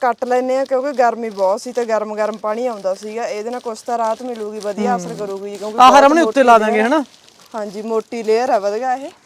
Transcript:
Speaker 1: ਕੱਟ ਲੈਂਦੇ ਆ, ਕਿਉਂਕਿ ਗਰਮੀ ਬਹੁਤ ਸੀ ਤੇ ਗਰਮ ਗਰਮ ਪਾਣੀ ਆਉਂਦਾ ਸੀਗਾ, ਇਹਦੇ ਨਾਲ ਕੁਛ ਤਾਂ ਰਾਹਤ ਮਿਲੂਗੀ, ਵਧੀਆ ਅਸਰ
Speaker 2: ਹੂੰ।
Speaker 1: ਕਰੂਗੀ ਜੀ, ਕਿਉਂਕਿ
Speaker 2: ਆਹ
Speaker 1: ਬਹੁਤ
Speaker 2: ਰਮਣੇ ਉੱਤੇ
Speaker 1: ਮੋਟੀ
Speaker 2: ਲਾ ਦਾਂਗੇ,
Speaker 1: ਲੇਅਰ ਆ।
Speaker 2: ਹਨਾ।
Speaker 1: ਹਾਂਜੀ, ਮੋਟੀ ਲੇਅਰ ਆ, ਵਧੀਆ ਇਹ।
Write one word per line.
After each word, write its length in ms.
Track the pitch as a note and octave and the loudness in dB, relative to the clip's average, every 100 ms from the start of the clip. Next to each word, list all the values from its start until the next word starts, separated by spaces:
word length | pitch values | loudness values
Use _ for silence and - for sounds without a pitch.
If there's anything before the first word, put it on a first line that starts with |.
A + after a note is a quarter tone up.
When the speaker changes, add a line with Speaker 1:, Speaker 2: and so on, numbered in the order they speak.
Speaker 1:
ਕੱਟ 240 | B3+ A3+ B3 | -2 -2 -2
ਲੈਂਦੇ 320 | B3+ B3+ C4 | -2 0 -2
ਆ, 80 | C4+ | 0
ਕਿਉਂਕਿ 260 | C4 C#4 | -2 -2
ਗਰਮੀ 380 | B3 A#3 A3 A3+ | 2 2 0 -6
ਬਹੁਤ 320 | G3 F#3+ G#3 | 0 0 0
ਸੀ 100 | B3+ | -4
ਤੇ 140 | A#3+ A#3 | -4 -2
ਗਰਮ 280 | G#3+ G#3+ G#3+ | -2 -2 -4
ਗਰਮ 220 | G#3+ G#3+ | -4 -4
ਪਾਣੀ 280 | G#3+ A3 B3+ | -4 -4 -4
ਆਉਂਦਾ 280 | G#3+ F#3+ | -4 -6
ਸੀਗਾ, 340 | G3 G#3+ A3 A#3+ | -6 -8 -8 -6
ਇਹਦੇ 220 | G#3 A3 | -6 -8
ਨਾਲ 100 | B3 | -8
ਕੁਛ 220 | A#3+ A3 | -8 -10
ਤਾਂ 160 | - A#3 | -6 -2
ਰਾਹਤ 240 | A3+ A3+ | -2 -4
ਮਿਲੂਗੀ, 360 | B3+ A3+ G#3+ G#3+ | -6 -8 -10 -8
ਵਧੀਆ 360 | G#3 G3+ G#3 - | -6 -2 -2 -2
ਅਸਰ 140 | F3 | -4
Speaker 2:
ਹੂੰ। 80 | - | -8
Speaker 1:
ਕਰੂਗੀ 320 | G3+ G3 G3+ | -8 -8 -10
ਜੀ, 80 | G3+ | -10
ਕਿਉਂਕਿ 220 | G#3 A3 | -4 6
Speaker 2:
ਆਹ 120 | B3+ | 8
Speaker 1:
ਬਹੁਤ 120 | C#4 | 8
Speaker 2:
ਰਮਣੇ 180 | C#4 D#4+ | 8 6
ਉੱਤੇ 180 | C#4 C4+ | 2 4
Speaker 1:
ਮੋਟੀ 20 | |
Speaker 2:
ਲਾ 140 | B3 A3+ | 6 6
ਦਾਂਗੇ, 200 | G#3+ G#3+ | 6 2
Speaker 1:
ਲੇਅਰ 80 | A3+ | 2
ਆ। 20 | |
Speaker 2:
ਹਨਾ। 160 | D4+ B3+ - _ - - A3+ | 2 -2 -10 _ -20 -14 -10
Speaker 1:
ਹਾਂਜੀ, 260 | G#3 G3 | -8 -8
ਮੋਟੀ 400 | A3 A3 G#3+ A#3 | -4 -4 -4 -4
ਲੇਅਰ 260 | G#3+ A3 C4 | 0 2 2
ਆ, 100 | A#3 | 0
ਵਧੀਆ 340 | G3+ G#3+ B3+ | 0 -2 -2
ਇਹ। 160 | C4 D4+ - | -4 -6 -14